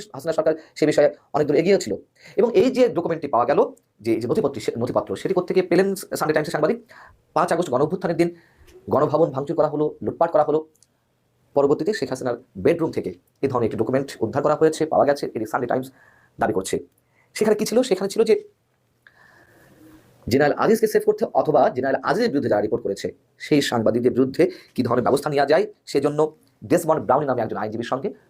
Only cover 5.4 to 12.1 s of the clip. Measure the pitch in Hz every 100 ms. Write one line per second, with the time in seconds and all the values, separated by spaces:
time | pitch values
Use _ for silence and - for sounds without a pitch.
5.4 | 180 185 185 180 196 185 - - - 160
6.4 | 156 156 151 233 - - - _ _ 151
7.4 | 180 170 147 127 147 185 175 160 170 -
8.4 | _ _ - - - 117 147 151 165 131
9.4 | 143 165 151 151 151 - 107 - 170 170
10.4 | 151 151 160 _ _ _ _ _ _ _
11.4 | _ 143 139 139 160 214 127